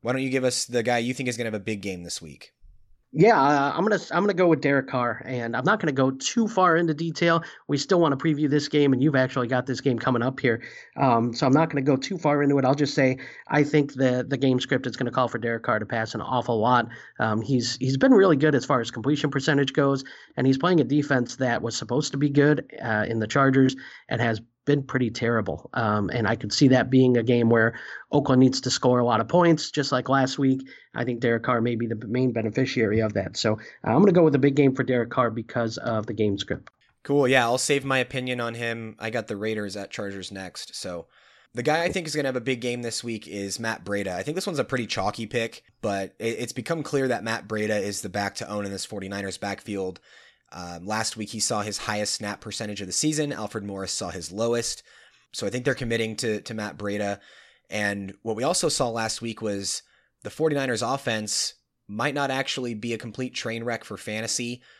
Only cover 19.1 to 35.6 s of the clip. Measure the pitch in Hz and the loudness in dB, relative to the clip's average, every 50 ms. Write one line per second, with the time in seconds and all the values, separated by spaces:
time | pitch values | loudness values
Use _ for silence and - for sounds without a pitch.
19.1 | 151 143 - 147 135 143 131 - 151 139 143 135 - - 143 139 139 135 135 - | 0 2 0 -2 -2 0 0 2 2 2 2 2 2 2 2 4 2 0 -2 -10
20.1 | - - - _ _ - 127 131 135 135 156 175 185 165 135 113 139 147 143 147 | -18 -20 -20 _ _ 0 2 4 4 4 4 4 4 4 4 4 2 0 2 2
21.1 | 143 127 123 110 - - 131 123 117 113 - 117 110 - - 110 120 139 151 - | 2 2 2 -2 -4 -4 -2 0 0 -2 -2 -4 -6 -6 -6 -2 -2 -2 -2 -2
22.1 | - 139 143 147 143 147 143 147 151 139 - - - - - 120 110 107 107 - | -2 0 0 2 4 6 6 6 6 4 0 -8 -12 -10 -4 -2 0 0 0 -2
23.1 | 113 113 110 107 - 143 135 135 131 135 135 131 135 - - - - - _ - | -2 -2 -2 0 2 4 4 6 6 6 6 4 4 0 -10 -18 -20 -20 _ -6
24.1 | - 113 120 120 113 104 - _ _ _ _ - 143 143 139 - - 131 127 113 | -4 0 0 0 0 -2 -6 _ _ _ _ 0 0 0 0 -4 -2 -2 -2 -2
25.1 | 117 - 123 113 120 113 107 95 76 80 - - - - 117 107 107 107 101 95 | -2 -2 -2 0 0 0 0 -2 -6 -8 -10 -8 -6 -2 0 0 0 0 0 -2
26.1 | - 120 113 101 113 113 - 104 - - 151 131 131 127 117 123 131 131 131 127 | -2 -2 0 0 0 -2 -2 -6 0 4 6 6 6 6 4 4 4 6 6 6
27.1 | 123 120 113 120 123 120 117 113 117 117 113 113 - - - - - - - _ | 6 4 4 4 2 4 4 4 6 6 4 4 2 -2 -14 -16 -16 -18 -12 _
28.1 | - 143 139 - 135 127 131 131 127 - - 127 - - - 127 123 123 120 120 | 0 0 2 4 6 6 6 6 6 2 -2 -2 -4 0 2 2 4 4 4 2
29.1 | 117 110 117 113 - 175 175 170 165 151 - - - 151 139 - - 127 123 - | 2 0 0 2 4 4 6 6 6 4 2 -4 -2 -2 -2 0 0 -2 0 2
30.1 | 135 135 131 131 - - 139 131 131 135 - - - - - _ _ - 120 120 | 2 4 4 2 0 0 2 2 2 2 -2 -12 -18 -20 -20 _ _ -6 -4 -4
31.1 | 123 117 110 117 117 117 117 - 127 117 113 120 120 110 117 113 110 107 117 107 | -2 0 0 2 0 2 0 0 0 2 2 0 0 -2 -2 -4 -4 -6 -6 -4
32.1 | 110 127 131 127 113 117 110 110 104 - 131 - - 131 113 101 107 110 110 110 | -2 0 0 0 0 0 -2 -2 0 0 -2 0 0 0 2 2 2 2 2 2
33.1 | 104 101 95 - - - - 113 107 107 - - - - - - 110 139 196 202 | 0 -2 -4 -4 -6 -2 0 0 0 0 -4 -16 -20 -8 -2 2 4 6 6 6
34.1 | 170 180 170 160 139 139 127 143 135 139 143 135 127 131 127 113 123 123 117 117 | 8 8 6 6 6 6 4 4 4 6 4 4 4 2 0 0 0 0 0 -2
35.1 | - - 127 113 110 117 110 - - 123 | 0 0 0 0 0 -4 -8 -6 -4 -2